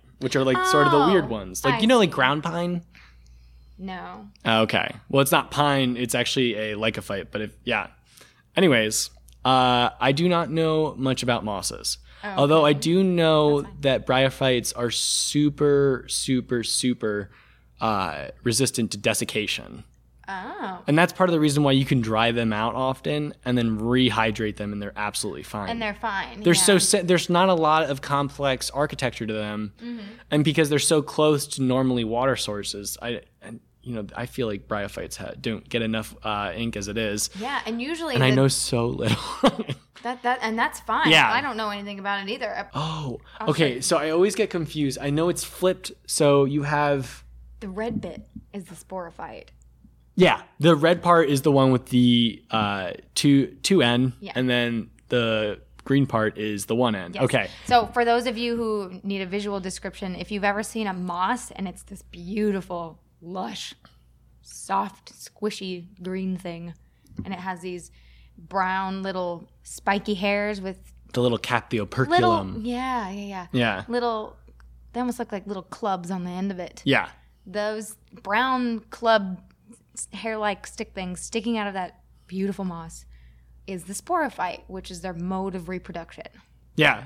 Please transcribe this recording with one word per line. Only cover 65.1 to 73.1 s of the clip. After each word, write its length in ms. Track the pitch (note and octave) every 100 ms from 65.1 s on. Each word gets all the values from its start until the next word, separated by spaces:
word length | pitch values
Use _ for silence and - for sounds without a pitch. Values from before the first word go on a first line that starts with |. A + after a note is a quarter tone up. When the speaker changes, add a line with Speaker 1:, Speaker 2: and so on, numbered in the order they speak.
Speaker 2:
squishy 720 | - - - G#3 G#3 F#3+ F3+ E3+ -
green 360 | F3+ F#3 F#3+ F3+
thing, 360 | F3+ E3+ F3 E3 _ _ - -
and 80 | -
it 60 | F3+
has 220 | F#3 F3
these 300 | F3+ F3+ E3 - - - - -
brown 640 | E3 G3 F#3 F#3+ F#3+ F#3+
little 440 | F#3+ F#3 F3 F3 - _
spiky 520 | - - - G3+ G3+ G3
hairs 440 | G3+ G3+ G#3 G3+
with 160 | F#3+ F#3 - - -
Speaker 1:
The 80 | -
little 160 | B2 A2+
captioperculum. 720 | - A#2+ - A#2 G2+ - C3
Speaker 2:
little, 500 | F4 F4+ E4+ - -
yeah, 480 | A3+ A#3+ C4 B3 G3